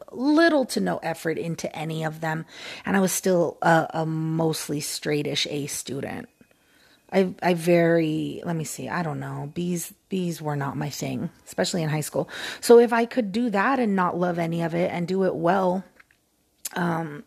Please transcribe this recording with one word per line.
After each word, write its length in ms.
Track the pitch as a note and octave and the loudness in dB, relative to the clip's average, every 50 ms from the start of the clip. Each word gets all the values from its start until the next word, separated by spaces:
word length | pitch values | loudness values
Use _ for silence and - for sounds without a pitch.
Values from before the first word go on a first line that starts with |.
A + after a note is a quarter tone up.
| - - | -18 -14
little 540 | - - B3 D4 D4+ D#4 E4+ E4+ D#4 C#4+ B3+ | -8 -2 2 4 6 6 6 6 6 4 2
to 160 | - - G#3+ | 0 0 -2
no 160 | F#3+ F3+ E3+ - | 0 0 -2 -2
effort 400 | - D#3+ D#3+ - - E3 D#3+ - | -4 -6 -6 -4 -4 -4 -2 -2
into 360 | - E3 D#3+ - - - - | -4 -4 -6 -6 -6 -8 -8
any 260 | - D#3 D#3+ D#3+ D#3+ D#3+ | -8 -8 -6 -6 -4 -4
of 180 | D#3+ D#3 D#3+ | -4 -4 -4
them. 240 | E3 D#3+ D#3+ E3 D#3+ - - - - - - - - | -4 -4 -4 -4 -6 -10 -14 -16 -16 -14 -14 -8 -2
And 120 | - F#3 | 0 2
I 40 | G3 | 4
was 120 | F#3+ F3+ - | 4 2 0
still 460 | - - F#3+ F#3 F3 E3+ C#3 - - - | 0 2 2 4 4 2 2 0 0 4
a, 240 | E3+ E3+ D#3+ D#3 - | 6 6 6 4 2
a 160 | - E3 D#3+ | -2 -2 -2
mostly 760 | D#3+ D#3+ D#3+ D#3+ D#3+ D#3+ D#3+ E3 D#3+ D#3 - - - D3 D3+ | -2 -2 -2 -2 0 0 2 2 2 0 -2 -4 -6 -6 -6
straightish 680 | D3+ - - - - D3+ D3+ D3 D3+ C#3 D3 - - D#3+ | -4 -6 -8 -6 -2 -2 -2 0 -2 -2 -2 -2 -4 -4
A 180 | D3 D3 C#3 | -4 -6 -6
student. 640 | D3 - - - - B2+ C#3 B2+ G#2 - - - - _ _ - _ _ _ _ _ _ _ _ _ _ _ _ _ | -6 -8 -8 -8 -8 -8 -6 -6 -6 -8 -10 -12 -14 _ _ -20 _ _ _ _ _ _ _ _ _ _ _ _ _
I, 240 | - F#3+ F#3+ F#3 - - - | 0 2 2 2 -2 -2 0
I 120 | F3 F3+ | 0 0
very, 880 | E3 D#3+ F3 F3 E3+ E3+ E3 E3+ E3+ E3 D#3 D#3 D#3 D3+ C#3+ C#3+ - - | 2 4 4 6 6 6 6 6 4 4 2 0 -2 -4 -4 -6 -8 -6
let 120 | F3 E3 | -6 -4
me 80 | D#3+ D3+ | -4 -6
see, 240 | - - - C3 A2 | -6 -8 -10 -8 -6
I 140 | - E3+ F3 | -4 -4 -4
don't 180 | D#3 C#3+ C3+ | -4 -6 -6
know. 300 | C#3 C#3 C#3 C#3 C#3 D3 D#3 | -8 -8 -8 -8 -10 -8 -8
B's, 400 | F3 F3 F3 F3+ E3+ - - - _ _ _ | -6 -4 -4 -4 -4 -6 -8 -14 _ _ _
B's 320 | G3 F#3+ F3+ F3 D#3+ D3+ D#3 | -4 -2 -2 -2 -4 -4 -4
were 140 | D3+ D3 | -4 -4
not 200 | C#3+ C#3 C#3 - | -2 -4 -4 -4
my 140 | C#3+ D3 C#3+ | -6 -6 -6
thing, 400 | - - D3 C3+ C3 A#2+ - F3 - _ _ | -6 -6 -6 -6 -6 -6 -6 -8 -10 _ _
especially 360 | - - - D#3 - - F3+ D#3+ | -10 -4 -2 -2 -2 0 -2 -2
in 60 | D#3 | 0
high 140 | D3+ D#3 C#3+ | -2 -2 -4
school. 260 | - - - F3 - - - - - - - | -2 -4 -4 -4 -4 -8 -12 -12 -12 -12 -8
So 180 | - - A#3+ A#3 | 6 8 10 10
if 140 | A#3+ A3 A#3 | 10 8 4
I 140 | A#3 A#3 | 2 0
could 260 | A#3 - B3+ A3+ G3 F3+ | 0 0 -2 -2 -2 -2
do 160 | A3+ B3 A#3+ | -2 -2 0
that 300 | G3 G3 G3 B3 C#4 C4 | 0 0 2 2 2 2
and 180 | A#3+ G#3+ G3 | 2 2 2
not 220 | F#3+ F3+ F3 - F3 | 2 2 0 0 0
love 200 | F3+ F3+ E3+ F3 | 0 0 0 -2
any 240 | E3+ E3 E3 E3+ E3 | -2 -2 -2 -2 -2
of 120 | E3 E3 | -2 0
it 160 | E3+ F3+ - | 0 0 0
and 180 | - F3 F3 D#3+ | 0 -4 -2 -2
do 160 | F#3 F#3+ F#3+ | 0 0 2
it 100 | F3 - | 0 0
well, 500 | D3+ E3 E3+ F#3 G3 F#3+ F3+ F3+ F#3+ - - _ _ - _ _ _ _ _ _ _ _ _ _ _ _ - - | 2 2 2 2 4 2 2 0 -2 -4 -8 _ _ -20 _ _ _ _ _ _ _ _ _ _ _ _ -8 -4
um, 480 | F3+ F3 F3 E3+ E3 E3 D3+ D3 D3 - | -2 -2 -2 -2 -2 -4 -6 -10 -14 -16